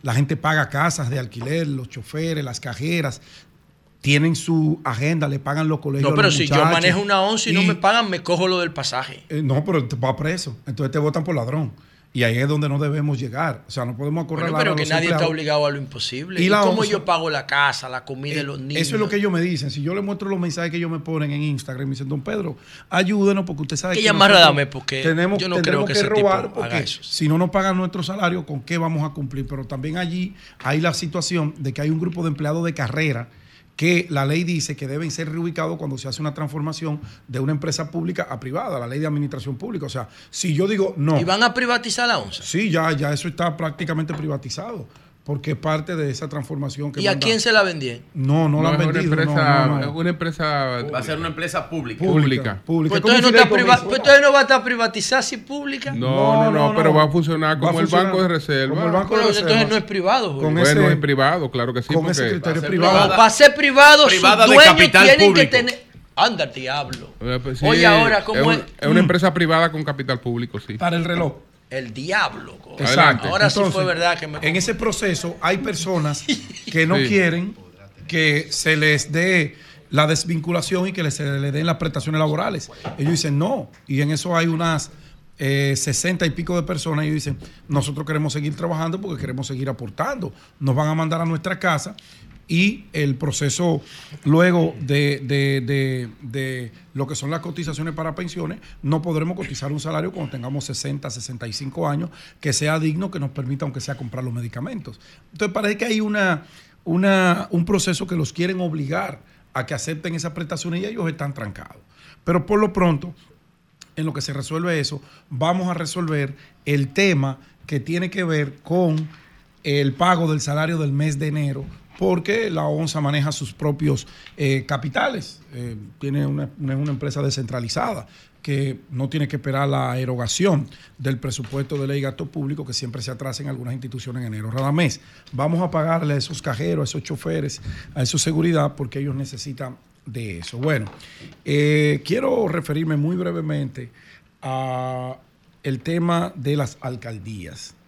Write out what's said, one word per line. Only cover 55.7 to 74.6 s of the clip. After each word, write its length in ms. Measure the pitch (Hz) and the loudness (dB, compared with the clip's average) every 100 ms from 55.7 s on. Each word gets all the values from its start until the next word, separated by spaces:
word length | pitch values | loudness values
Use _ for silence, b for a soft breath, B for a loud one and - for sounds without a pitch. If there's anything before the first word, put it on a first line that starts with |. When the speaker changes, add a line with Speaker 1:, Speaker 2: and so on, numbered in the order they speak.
| 277 277 | -8 -8
Speaker 3:
No, 60 | 113 | -4
no, 440 | 127 135 220 220 | 0 2 4 6
no, 60 | 220 | 4
Speaker 1:
No, 180 | 156 147 | 4 2
no, 40 | 165 | 4
Speaker 3:
pero 140 | 156 | 4
Speaker 1:
no. 60 | 156 | 6
Speaker 3:
va 80 | |
a 40 | 151 | 4
funcionar 480 | 170 156 160 156 156 | 2 0 0 0 2
Speaker 1:
Va 40 | 160 | 2
a 20 | |
Speaker 3:
como 120 | 165 | 2
el 60 | 160 | 4
Speaker 1:
funcionar 200 | 175 190 | 4 4
Speaker 3:
Banco 160 | 185 | 2
de 60 | 185 | 2
Reserva. 460 | 165 147 139 135 | 0 0 0 0
Speaker 1:
como 120 | 151 165 | 0 2
el 60 | |
Banco 160 | 180 196 | 2 2
de 60 | 220 | 2
Speaker 2:
Pero 80 | 220 | 2
entonces 160 | - | 2
Speaker 1:
Reserva. 260 | 170 220 208 | 4 4 4
Speaker 2:
no 60 | 214 | 0
es 80 | |
privado, 420 | 208 196 180 254 208 | 0 -2 2 2 0
Julio. 100 | 139 | -2
Speaker 1:
Con 120 | 156 | 0
Speaker 3:
Bueno, 260 | 156 170 147 | 4 4 6
Speaker 1:
ese, 120 | 147 | 4
Speaker 3:
es 60 | 143 | 4
privado, 520 | 143 135 135 175 139 | 2 2 4 2 -2
claro 240 | 123 120 | -2 -2
que 80 | 123 | -2
sí, 120 | 117 | -2
Speaker 1:
con 120 | 160 160 | 0 0
ese 120 | 151 | 0
Speaker 3:
porque 80 | 120 175 | 0 0
Speaker 1:
criterio 120 | 165 | -2
Speaker 4:
Va 60 | 156 | -2
a 20 | |
ser 80 | 156 | 0
Speaker 1:
privado. 380 | 185 175 185 196 | 4 6 6 6
Speaker 2:
No, 60 | 190 | 8
para 140 | 226 | 8
ser 240 | - 294 | 10 8
privado, 480 | 294 294 269 294 302 | 8 2 10 10 12
sus 80 | 285 | 8
Speaker 4:
privada 320 | 190 185 214 220 | 6 6 8 10
de 80 | |
Speaker 2:
dueños 100 | - 311 | 12 12
Speaker 4:
capital 300 | - - 185 | 10 8 10
Speaker 2:
tienen 140 | 208 285 302 | 10 10 8
que 120 | 302 269 | 8 6
Speaker 4:
público. 40 | |
Speaker 2:
tener. 360 | 247 240 254 - - - - | 4 0 -6 -14 -20 -12 2
Anda 280 | 214 214 | 2 2
el 80 | 143 | -6
diablo. 580 | 131 127 143 135 - - - | -6 -6 -6 -6 -10 -14 -10
Speaker 3:
Eh, 180 | 117 123 | -4 -4
pues 160 | 127 127 | -4 0
sí, 60 | 147 | 4
Speaker 2:
Oye, 200 | 196 170 | 8 8
ahora, 380 | 208 - 208 | 8 6 2
¿cómo 160 | - 131 | 2 2
Speaker 3:
es 60 | 143 | 4
un-, 60 | |
Speaker 2:
es? 60 | - - - | 2 -2 -4
Speaker 3:
es 60 | 143 | 4
una 60 | 156 | 6
Speaker 1:
Mm. 40 | |
Speaker 3:
empresa 280 | 180 180 185 | 6 4 4
privada 360 | 165 165 160 165 | 2 2 4 4
con 140 | 156 | 0
capital 340 | 151 143 139 123 | -6 -6 -4 -4
público, 380 | 123 120 120 - | -2 -4 -6 -10
sí. 160 | - | -10
Speaker 1:
Para 220 | 107 175 170 | -4 -2 0
el 80 | |
reloj. 300 | 165 170 160 - - _ _ | -2 -2 -2 -4 -20 _ _
Speaker 2:
El 240 | 131 123 | -10 -8
diablo, 640 | 110 147 202 170 - - - | -10 -4 -2 -2 -4 -16 -18
co-. 140 | - | -18
Speaker 1:
Exacto. 280 | - 139 135 | -4 2 6
Speaker 3:
Adelante. 280 | 156 123 135 | 6 6 0
Speaker 2:
Ahora 200 | 185 208 | 2 4
sí 100 | 202 | 4
Speaker 1:
Entonces, 140 | 196 | 2
Speaker 2:
fue 100 | 185 | 2
verdad 340 | 185 165 175 170 | 0 2 0 0
que 80 | 156 | -6
me 120 | 151 | -4
Speaker 1:
en 140 | 156 | -2
ese 180 | 175 | 0